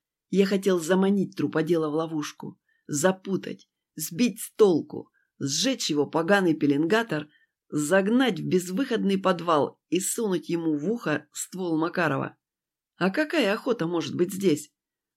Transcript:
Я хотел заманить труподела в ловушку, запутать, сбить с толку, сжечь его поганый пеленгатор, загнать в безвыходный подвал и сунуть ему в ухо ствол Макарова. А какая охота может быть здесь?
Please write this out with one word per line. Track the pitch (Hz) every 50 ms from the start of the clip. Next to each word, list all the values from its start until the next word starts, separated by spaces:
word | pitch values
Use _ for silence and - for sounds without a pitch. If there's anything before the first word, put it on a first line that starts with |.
| _ _ _ _ _ -
Я | 185 190 196
хотел | 190 208 190 196 196 185 175
заманить | 160 156 190 185 190 196 202 196 - - -
труподела | - - - - 156 160 160 175 160 160 147
в | 147
ловушку, | 160 165 160 160 151 147 - - - - - - _ _ _ _ _ _
запутать, | - 147 139 160 185 190 190 - 196 190 - - - - - - _ _ _ _ _ -
сбить | 165 156 - 170 160 247 220 190 -
с | - -
толку, | _ - 208 190 165 131 - - - - - _ _ _ _ _ _ -
сжечь | 127 135 143 160 196 269 254 - - -
его | 151 147 139
поганый | 143 - 160 165 170 202 202 185 170 151
пеленгатор, | - 151 139 139 143 160 170 214 226 226 226 - - - - _ _ _ _ _ _ _ -
загнать | - 151 147 147 190 196 190 208 240 254 269 233 180 151
в | 147
безвыходный | 143 180 185 180 180 185 247 277 262 233 208 190 196 196
подвал | 190 190 185 180 165 165 175 160 147 131 - - _ _ -
и | 175 185
сунуть | 190 - - 240 226 196 185 156 - -
ему | 170 170 165 160 151
в | 143 147 196
ухо | 233 233 - 160 147 139 - _
ствол | - - - - - 180 185 170 160
Макарова. | 156 160 170 165 185 170 147 135 135 131 - - _ _ _ _ _ _ _ _ _ _ _ _
А | - 175 190
какая | 190 311 311 302 349 311 226 196 208
охота | 220 - - - - 165
может | 170 175 160 143 139 -
быть | 143 180 190 190
здесь? | 185 190 175 147 147 - - _ _ _ _ _ _ _ _ _